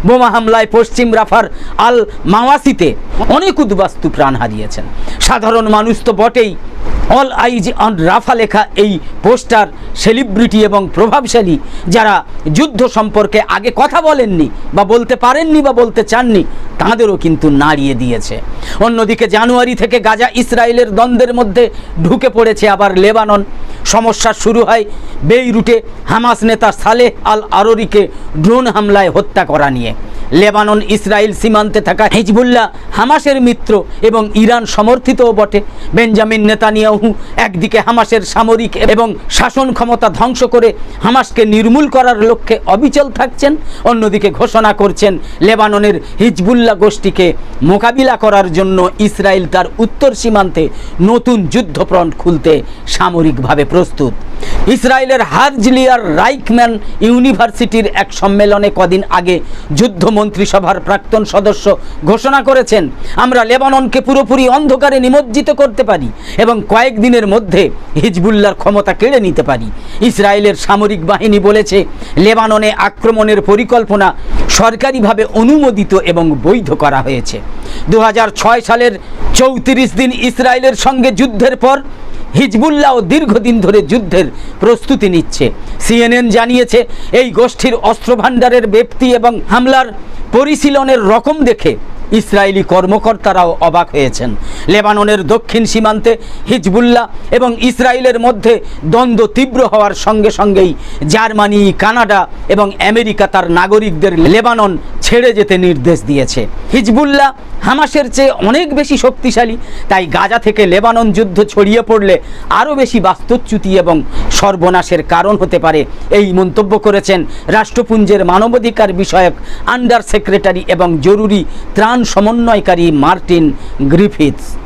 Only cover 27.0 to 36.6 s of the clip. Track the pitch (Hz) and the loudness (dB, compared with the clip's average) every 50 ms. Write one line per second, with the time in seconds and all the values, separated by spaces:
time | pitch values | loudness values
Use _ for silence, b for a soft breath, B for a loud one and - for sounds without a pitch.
27 | 247 233 - - - - 214 214 208 214 - 185 202 226 226 208 220 - - 208 | 2 2 0 -2 -2 -2 -2 -2 -2 -2 0 0 2 2 2 0 -2 0 0 0
28 | 190 - B B B B B 151 156 196 233 254 262 240 170 214 208 202 202 202 | 0 0 B B B B B 0 2 2 2 2 2 0 -2 0 0 2 2 2
29 | 196 175 - 180 202 - - 196 175 160 147 151 143 139 127 123 123 110 - - | 2 2 0 0 -2 0 -2 -4 -2 0 0 0 0 0 -2 -4 -4 -6 -6 -6
30 | B B B B B B - 165 202 208 202 208 208 208 208 214 208 - 208 214 | B B B B B B 2 4 4 4 2 2 0 2 0 0 0 0 -2 -2
31 | - 190 214 202 208 214 190 - - 233 214 208 208 175 - 220 202 - - - | 0 0 0 0 0 0 -2 -2 0 0 2 2 0 0 -2 -2 0 0 0 0
32 | 214 202 - 214 226 185 202 233 254 247 247 240 220 233 B B B B - 202 | 0 2 2 0 0 2 2 2 2 4 2 2 0 0 B B B B -2 -2
33 | 202 - 302 302 - 285 277 269 247 240 233 - - - 220 196 170 B B B | 2 2 2 2 2 0 0 2 2 2 0 0 0 0 0 0 0 B B B
34 | 214 226 220 226 214 208 208 214 220 226 240 240 220 - - - 208 226 247 254 | 0 0 2 0 -2 0 2 2 4 4 2 0 -2 -4 -2 0 2 2 2 2
35 | - 262 254 - 247 233 220 208 208 202 - - - B B B B B 151 190 | 0 -2 0 2 2 2 2 2 0 0 0 -4 -4 B B B B B 0 0
36 | 233 226 220 214 220 220 220 220 208 208 214 208 | 2 2 2 0 0 0 0 0 2 0 2 2